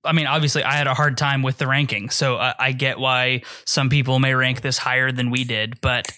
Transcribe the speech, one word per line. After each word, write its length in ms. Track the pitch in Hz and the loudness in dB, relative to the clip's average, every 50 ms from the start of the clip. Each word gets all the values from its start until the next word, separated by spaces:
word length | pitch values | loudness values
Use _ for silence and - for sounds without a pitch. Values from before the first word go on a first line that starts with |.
| - | 0
I 80 | 156 160 | 2 2
mean, 140 | 165 151 | 2 2
obviously, 360 | 131 143 160 151 143 - 151 - | 2 0 2 2 2 0 0 0
I 100 | - 143 | 2 2
had 140 | 147 143 | 2 2
a 60 | 135 131 | 0 2
hard 240 | 139 151 143 127 | 2 2 2 2
time 240 | - 151 143 139 135 | 2 0 0 2 2
with 160 | 131 131 135 | 0 -2 -2
the 100 | - 143 | -2 0
ranking, 420 | 131 135 143 147 - 113 101 101 117 | 0 2 2 2 0 -2 -6 -4 -4
so 280 | - - 117 135 123 | -2 0 0 0 0
I, 160 | - 120 127 - - | 0 -2 -2 -2 -2
I 120 | 127 135 | -2 -2
get 280 | 135 127 135 131 - - | 0 0 -2 -2 -2 0
why 420 | 131 131 127 127 127 127 127 123 - - - - - | 0 0 2 2 2 0 0 -2 -4 -10 -18 -12 -6
some 240 | - - 156 135 131 | -2 0 2 2 2
people 300 | 143 143 131 127 131 131 | 2 2 2 2 2 2
may 140 | 135 131 131 | 2 2 2
rank 260 | 127 127 127 127 - | 2 2 0 -2 -2
this 160 | - 135 123 | -4 -4 -4
higher 340 | - - 127 127 127 131 131 | -2 -2 0 0 2 2 0
than 200 | 127 127 123 123 | 0 -2 -2 -2
we 120 | 120 127 127 | -2 -2 -2
did. 380 | 120 113 107 107 113 120 - | -2 -4 -4 -4 -6 -8 -4
But, 280 | - 131 123 120 - - - | -2 -2 0 0 -4 -6 -10